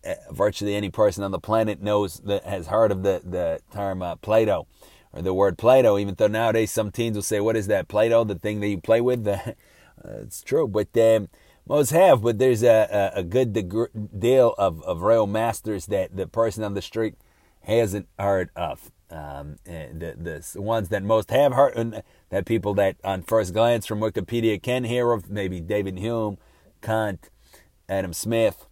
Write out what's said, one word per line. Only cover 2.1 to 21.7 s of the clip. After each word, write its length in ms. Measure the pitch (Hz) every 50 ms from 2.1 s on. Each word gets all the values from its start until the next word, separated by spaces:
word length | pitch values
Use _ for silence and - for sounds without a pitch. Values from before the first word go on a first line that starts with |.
| - - -
that, 200 | 101 101 98 -
has 220 | 87 101 92 85
heard 240 | 78 98 110 113 104
of 140 | 98 95 95
the, 180 | 98 95 87 -
the 360 | 90 87 90 87 82 - - _ _
term, 300 | - 101 101 98 95 92
uh, 140 | 90 87 87
Plato, 500 | - - 107 107 113 113 104 98 80 - _ _ _ - - - _ _ _
or 100 | - -
the 120 | 87 92 92
word 240 | 92 101 98 85 -
Plato, 380 | - 117 131 135 123 110 101
even 200 | 101 104 98 90
though 100 | - 110
nowadays 460 | 104 107 110 117 113 110 113 110 98
some 180 | - 113 107 107
teens 260 | - - 117 117 107
will 60 | 104
say, 160 | 98 - 110 104
"What 180 | 101 113 110
is 120 | 113 98 98
that, 180 | 104 95 85
Plato, 380 | _ - 107 113 117 117 117 117
the 100 | 107 98
thing 240 | 82 - 104 107 107
that 80 | 101 104
you 120 | 101 90
play 200 | - - 113 117
with?" 280 | 120 127 127 120 107 104
<laughs> 260 | 98 95 - 117 - _ _ _ _ _ _ _ _ - -
Uh, 140 | 50 53 53
it's 200 | 55 - - -
true, 260 | - - 135 160 156 117
but, 280 | 98 107 101 _ -
um, 320 | 117 113 113 113 110 101 - _ _ _ _ _ _ _
most 240 | - 143 147 143 120
have, 320 | 147 165 190 185 147 117
but 160 | 104 120 117 101
there's 240 | 127 131 123 104
a, 500 | 113 120 113 110 107 - 104 104 98 95 -
a, 20 | 101
a 40 | 90
good 280 | 85 98 127 131 117
degr-, 380 | 101 110 95 87 95 113 117 - - 110 104 - -
deal 380 | 101 101 120 131 135 123 - -
of, 240 | - 98 95 82 78 78
of 180 | 92 90 80
real 240 | 87 107 113 113 107
masters 600 | 98 101 107 113 117 110 - - 107 104 95 -
that 300 | 101 101 98 92 - 92
the 80 | 95 92
person 380 | 78 - 113 113 113 98 110
on 120 | 110 101 101
the 60 | 98
street 360 | - - - 113 113 107 - _ _ _ _ _ _ _ _ _
hasn't 440 | _ - 107 117 113 101 95 104 92 _ _
heard 320 | - 98 101 98 95 90 - _
of. 380 | 78 87 78 67 - - - _ _ _ _
Um, 460 | 82 78 76 73 71 69 71 73 71 _ _ 92
uh, 220 | 85 80 76 62
the, 220 | 78 80 85 80 -
the 200 | - 82 82 78
s-, 180 | 73 - - -
ones 360 | 95 98 104 117 113 101 82
that 120 | 107 98
most 300 | 95 104 113 110 101 -
have 200 | - 131 143 143
heard, 220 | 127 135 143 131